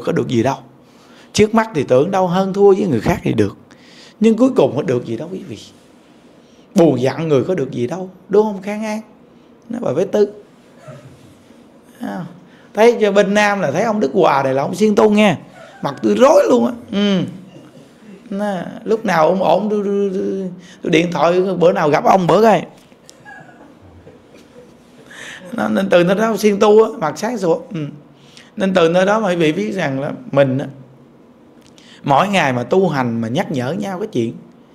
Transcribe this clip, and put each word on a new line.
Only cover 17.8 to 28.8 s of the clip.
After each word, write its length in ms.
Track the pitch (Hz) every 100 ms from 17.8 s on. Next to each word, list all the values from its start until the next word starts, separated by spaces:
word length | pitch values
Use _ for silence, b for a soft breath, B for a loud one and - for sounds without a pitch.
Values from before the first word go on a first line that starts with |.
| - - 214 190 -
Nó, 240 | 196 208 185 - -
lúc 200 | - 220
nào 220 | 208 170 156
ông 140 | 190
ổn 280 | 156 175 208
tôi, 120 | 208
tôi, 260 | 202 202 202
tôi, 360 | 190 202 190 190 175 B B
tôi 100 | -
điện 200 | 160 175
thoại, 280 | 160 160 180
bữa 320 | 190 175 170
nào 160 | 196 156
gặp 160 | 151
ông 220 | 240 196 170
bữa 160 | 175
coi. 200 | 220 180 - - - - _ - 855 807 - - - - - - - - _ - - - - - - - - B B B 180
Nó, 160 | 220 214
nên 200 | 214 196
từ 160 | 185
nó 100 | 175
đó 220 | 196 226 202
siêng 240 | 214 202
tu 240 | 214 214
á, 60 | 220 262
mặt 200 | 156 -
sáng 200 | 214 240
sủa. 200 | 180 143 -
Ừ. 60 | 175 143 - - - B B B -
Nên 140 | 196
từ 140 | 185